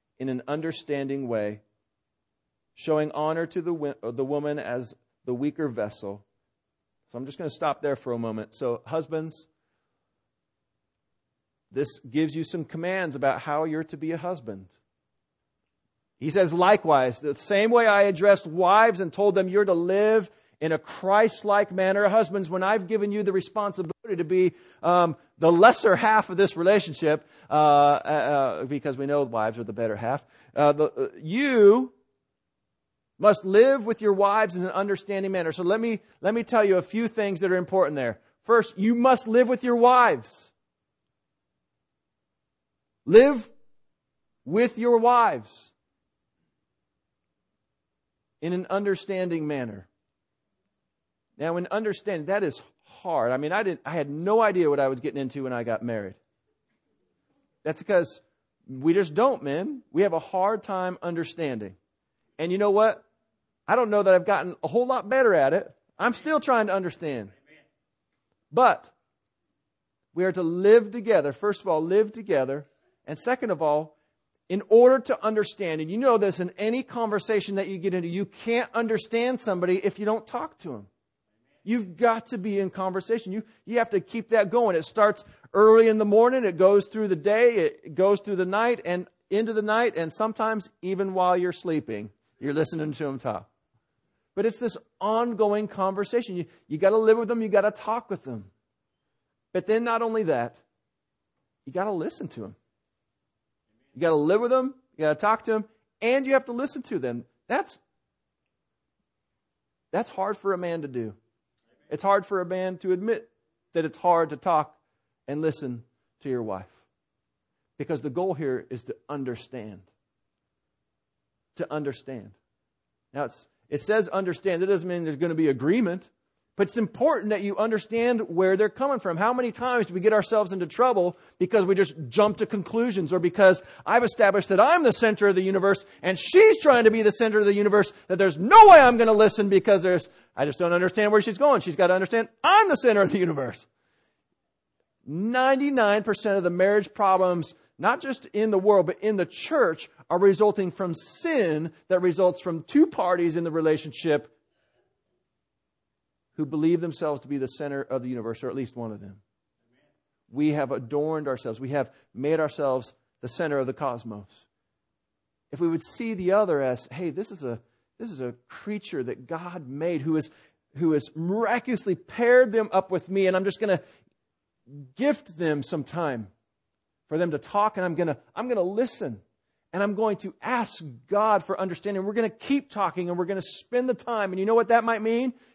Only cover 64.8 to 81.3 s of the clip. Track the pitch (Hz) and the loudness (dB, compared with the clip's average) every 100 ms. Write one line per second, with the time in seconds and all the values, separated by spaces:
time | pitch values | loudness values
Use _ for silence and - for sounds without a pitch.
64.8 | 247 254 202 262 240 170 135 180 - _ | 0 -2 -2 2 4 4 4 0 -4 _
65.8 | _ - 226 - 311 311 - 240 214 196 | _ -4 -4 -4 -2 -2 0 0 0 -2
66.8 | 180 - 160 127 98 _ _ _ _ _ | -4 -8 -8 -8 -10 _ _ _ _ _
67.8 | _ _ _ _ _ _ _ 151 247 - | _ _ _ _ _ _ _ 4 4 4
68.8 | - _ _ _ _ _ _ _ _ _ | -6 _ _ _ _ _ _ _ _ _
69.8 | _ _ _ 165 185 180 165 175 196 233 | _ _ _ -4 -2 -2 -4 2 6 6
70.8 | 208 233 214 190 143 - 208 196 190 156 | 4 -6 0 2 2 -2 -4 -4 -2 -2
71.8 | 165 196 214 226 202 156 135 139 143 _ | 0 0 0 -4 -4 -2 -2 -6 -12 _
72.8 | _ _ - 151 240 254 233 156 156 151 | _ _ -16 -10 -6 -4 -4 -4 -2 -2
73.8 | 156 _ _ _ _ _ - 190 - 220 | -4 _ _ _ _ _ -8 -6 4 8
74.8 | 247 262 262 - 214 214 208 - 175 156 | 8 6 0 -4 -2 -2 -2 -4 -6 -6
75.8 | 160 214 262 220 196 156 180 - 214 254 | -6 0 2 4 2 -2 -6 -6 -4 -4
76.8 | - 240 226 208 - 214 196 196 190 190 | -6 -6 -4 -4 -2 -4 -2 -6 -6 -6
77.8 | 185 180 170 180 196 - 233 233 233 226 | -4 -4 -4 -6 -8 -8 -4 -4 -4 -4
78.8 | 226 220 - 233 247 254 214 180 180 185 | -2 -4 -4 -4 -2 -4 -4 -4 -2 -2
79.8 | 196 196 214 220 220 240 320 _ 165 113 | -2 -4 -4 -4 -6 -10 -10 _ -14 -14
80.8 | 101 _ _ _ _ | -16 _ _ _ _